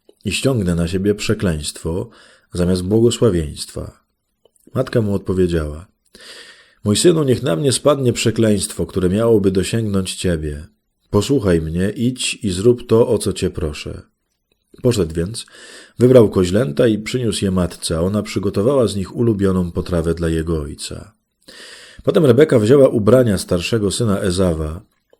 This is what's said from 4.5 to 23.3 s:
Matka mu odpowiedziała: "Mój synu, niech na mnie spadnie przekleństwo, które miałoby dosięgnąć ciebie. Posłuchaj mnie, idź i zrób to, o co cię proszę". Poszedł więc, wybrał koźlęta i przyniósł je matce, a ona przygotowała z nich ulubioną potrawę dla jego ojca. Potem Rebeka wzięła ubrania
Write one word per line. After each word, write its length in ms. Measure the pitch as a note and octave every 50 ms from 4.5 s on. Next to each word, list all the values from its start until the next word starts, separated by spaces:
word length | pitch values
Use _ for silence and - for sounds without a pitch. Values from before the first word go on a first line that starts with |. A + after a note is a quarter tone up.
| _ _ _ _ -
Matka 280 | B2 C3 - - B2
mu 120 | G#2+ G2+ G2+
odpowiedziała: 760 | F#2 - - F#2 F#2 F#2 E2+ E2+ E2 D2+ D2+ D2 D#2 D#2+ _ _ _ _ _ _ - - - - - - - - - _ _ _ _ -
"Mój 140 | G#2 G#2 -
synu, 260 | - F3+ E3 D#3+ D3
niech 200 | C3 A#2 - A#2+
na 120 | D3 E3
mnie 160 | D#3+ D3 C3+
spadnie 420 | A2+ - - C#3 D3 C#3 C3+ A#2+ A2
przekleństwo, 720 | - - A#2 G#2+ A2+ A2+ G#2+ G#2 G2 - - - - F2
które 240 | - - F#2+ F2+ F2+
miałoby 420 | F#2 G#2+ A#2 A#2 A2+ G#2+ F#2+ G2
dosięgnąć 640 | F#2 F#2+ F2+ - - A#2 A2+ G#2 G2 G2 F#2 F2+ -
ciebie. 520 | - - F#2 E2+ D#2 D#2 D2+ D2 D2 D#2+ - _ _ _ _ _ _ _ _
Posłuchaj 520 | - G#2 G2+ - C#3+ C3 G#2 G2 F2 E2
mnie, 280 | D#2+ D#2 D#2+ F2 F#2+ G#2
idź 500 | G#2 - A#2 B2+ B2+ - - - - - -
i 80 | G2+
zrób 360 | F2 F#2 G2+ B2 A#2+ A#2+ - -
to, 200 | A2+ A2+ A#2+ B2
o 100 | A2+ G2
co 160 | - G#2 F2+
cię 160 | - G2 F2
proszę". 520 | - - E2 D2+ D2+ - - F2 E2 E2 - _ _ _ _ _ _ _ _ _ _ _ _ _ - -
Poszedł 320 | - - B2 G#2+ F2 D#2+ D#2+
więc, 320 | E2+ E2 G2 A#2 - - - - - - - - - - - _ -
wybrał 300 | A#2 B2+ C3 B2 A2 G2
koźlęta 580 | - G2 F#2 F2 F#2 G#2+ C3+ C#3+ C#3+ - B2+ A#2
i 120 | G#2+ G2+
przyniósł 460 | A2 - - B2+ A#2+ A2 F#2 - G#2
je 60 | G2
matce, 460 | F#2 F#2 F2 E2 - - - - F2 D#2+
a 40 |
ona 220 | E2+ F#2+ G#2 G#2 G2
przygotowała 640 | - - G#2 F#2+ G2+ F2+ G2+ G2 B2+ D3 C3+ A#2 F#2+
z 80 | G2+
nich 200 | G2+ F#2 - -
ulubioną 560 | - A#2+ A#2 A2 F#2+ G2 F#2+ F#2 F#2 F2+ E2+
potrawę 420 | - F2+ E2+ - F2+ E2+ D#2+ E2+ E2
dla 160 | E2 E2+ E2
jego 320 | D#2+ D#2+ D#2+ E2+ E2 D#2
ojca. 520 | D2 C#2+ D2 - - - D#2+ E2 - - _ _ _ _ _ _ _ - - - - - - - - - - - -
Potem 220 | C3 E3 G3 D#3+
Rebeka 340 | C3 A2+ B2 D#3 - - A#2
wzięła 300 | G#2 G#2+ C#3 C#3+ C3 C3+
ubrania 480 | - A#2+ G2 G#2+ A#2+ C3 B2+ A2+